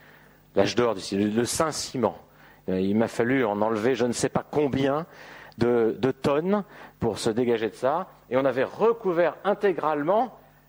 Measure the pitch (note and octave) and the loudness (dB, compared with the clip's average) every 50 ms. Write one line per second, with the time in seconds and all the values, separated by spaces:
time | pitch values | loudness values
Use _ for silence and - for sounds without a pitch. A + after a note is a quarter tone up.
0 | - - - - - - - _ _ _ _ G2+ G2 G2+ - A2 B2 A#2 G#2+ F#2+ | -20 -20 -20 -20 -20 -20 -20 _ _ _ _ 0 0 2 2 2 2 2 0 -4
1 | - - G2 G2 G#2 G#2 G#2 A2+ A#2+ A2 - - E3 D#3 - - - - - C3 | -6 -4 -2 0 0 2 2 0 0 0 0 -2 -2 -2 -2 -6 -8 -8 -2 -2
2 | A2+ G2 E2+ - - _ _ - - - - - _ - F#2 F#2 F#2+ G2 G2+ A2 | -2 -2 -2 -6 -18 _ _ -20 -20 -20 -20 -12 _ -4 -2 0 0 2 2 2
3 | A2+ G#2 - - A#2 A#2+ C3 C3+ B2 G#2 G#2 G2+ G#2+ A2 A2+ G#2 G#2+ B2+ C3+ A2 | 0 0 0 -2 0 0 2 0 0 0 0 0 0 0 0 0 0 0 0 0
4 | B2 B2 A2+ - - - - B2+ - - - D3 D3+ C3+ A#2+ C3+ C#3 C3+ C#3 D3+ | 0 -2 0 -2 -2 -2 -2 -4 -6 -2 -2 0 0 0 0 0 0 0 0 -2
5 | F3 - - - - - - - - - - - A#2 A#2+ B2 A#2 A2+ A2 G#2 - | -4 -8 -16 -20 -20 -20 -20 -20 -20 -20 -2 0 2 4 4 4 2 2 0 0
6 | - C3+ - - - D3+ C#3 D3+ E3 F#3 G3+ G#3 F#3 - - - - - - _ | 0 -2 -2 0 0 0 0 0 2 0 0 0 -2 -6 -16 -20 -20 -20 -10 _
7 | A#2 A#2 G2 - - A#2 G#2+ A#2 B2+ A#2+ A#2+ G#2+ A2+ G#2 - - B2+ C3 D3+ F3 | -4 -4 -2 0 -2 0 0 2 2 2 2 0 0 -4 -4 -2 -2 0 0 0
8 | F#3+ - - - - - A#2+ C3 C3+ C3+ A#2 C3 B2 F#2+ - - G3 A3+ A3+ A3+ | -4 -8 -14 -20 -10 -2 -2 0 2 2 0 0 -2 -2 -2 0 0 0 0 0
9 | - F#3 E3+ E3+ F3 D3+ C#3 - - F#3+ G#3 G#3 - G3+ F3 - D3+ D#3 D#3 D3 | -2 0 2 2 2 0 0 -2 -2 -2 0 2 0 0 0 0 -2 -2 -2 0
10 | C#3+ E3 G3 A3 B3+ A3 - - - - _ _ _ | 0 2 2 2 0 -2 -6 -18 -20 -20 _ _ _